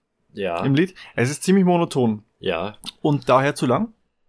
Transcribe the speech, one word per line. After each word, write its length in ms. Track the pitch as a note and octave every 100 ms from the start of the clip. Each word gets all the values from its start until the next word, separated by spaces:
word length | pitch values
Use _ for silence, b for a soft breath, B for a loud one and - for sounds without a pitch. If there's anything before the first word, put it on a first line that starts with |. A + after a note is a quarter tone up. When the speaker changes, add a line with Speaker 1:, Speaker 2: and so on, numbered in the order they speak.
| _ _ _
Speaker 1:
Ja. 300 | - F#2+ E2+
Speaker 2:
im 100 | B2 C#3
Lied. 200 | F#3+ - B -
Es 140 | B2
ist 140 | D3
ziemlich 220 | - G3 F3+
monoton. 580 | F3 E3 C#3+ A#2 G#2+ - _
Speaker 1:
Ja. 380 | - E2 G2 G#2+ - -
Speaker 2:
Und 280 | D#3 C#3+ B2
daher 240 | B2+ C#3 C#3+
zu 100 | C3+
lang. 280 | C3 A3+ _ _ _